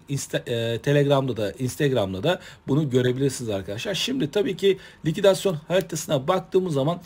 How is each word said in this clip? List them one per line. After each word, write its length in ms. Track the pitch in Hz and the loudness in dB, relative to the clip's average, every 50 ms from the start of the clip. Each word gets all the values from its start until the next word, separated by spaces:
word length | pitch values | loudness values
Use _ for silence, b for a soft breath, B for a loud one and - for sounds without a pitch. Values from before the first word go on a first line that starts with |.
| - - | -8 -8
Insta-, 420 | 143 135 - - - 147 - - | -6 -6 -6 -4 -6 -6 -4 -4
e, 280 | 120 117 117 117 117 110 | -4 -2 -2 -2 -2 -2
Telegram'da 580 | - 147 143 147 143 139 143 135 135 131 117 | 0 2 4 4 4 4 4 2 2 0 -2
da, 160 | 104 107 98 - | -2 -4 -4 -4
Instagram'da 680 | - 131 123 - - 156 143 131 120 101 95 95 92 95 | -4 -6 -6 -2 -2 0 0 2 2 0 0 -2 -2 0
da 180 | 156 180 180 B B B B _ - | 0 0 -2 B B B B _ -2
bunu 220 | 131 147 160 135 | 0 0 2 2
görebilirsiniz 600 | 120 127 123 127 123 131 139 139 127 - 127 110 | 2 2 2 2 2 0 0 -2 -2 -4 -4 -4
arkadaşlar. 440 | 101 98 92 92 101 117 - 214 196 | -4 -4 -4 -6 -8 -8 -6 -6 -4
Şimdi 360 | - - - 262 277 233 147 | -4 -4 -4 -2 -2 -2 0
tabii 260 | - 208 196 - 190 | 0 0 0 0 -2
ki 220 | 160 185 196 180 B B B B B - | 0 2 2 2 B B B B B -4
likidasyon 480 | 156 160 190 190 196 185 - - 196 180 147 - - | -4 0 2 4 4 4 4 2 -2 -2 -2 -4 -2
haritasına 600 | 170 190 185 185 175 156 - - - 135 127 156 | 0 0 0 -2 -4 -8 -4 -2 -2 0 0 0
baktığımız 460 | 185 185 180 - - 190 185 180 156 | 0 0 0 0 0 0 2 2 0
zaman 260 | 139 131 151 175 175 B | 0 0 0 -2 -4 B